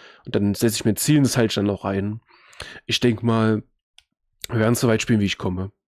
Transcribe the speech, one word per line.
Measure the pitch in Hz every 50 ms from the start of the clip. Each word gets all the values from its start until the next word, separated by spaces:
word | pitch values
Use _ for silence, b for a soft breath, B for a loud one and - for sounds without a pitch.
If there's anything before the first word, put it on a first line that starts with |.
| B B B B B
Und | - -
dann | 104 101 101 101
setze | - - 113 107 -
ich | -
mir | 117 101
Ziel | - - - 151 147
und | 139
das | 120 - 123
halte | 117 104
ich | -
dann | - 101 104
auch | 98 - -
ein. | 101 98 98 98 104 110 113 B B B B B B B B B B B B B
Ich | - - -
denk | - 123 113 107
mal, | - 117 113 113 110 110 110 107 - _ _ _ _ _ _ _ _ _ _ _ _ _ _ _ - -
wir | - 110
werden | 110 113 120
so | 117 - 120
weit | 110 107
spielen, | - - 120 107
wie | 101
ich | 95 - -
komme. | - 101 92 95 95 98 - _ _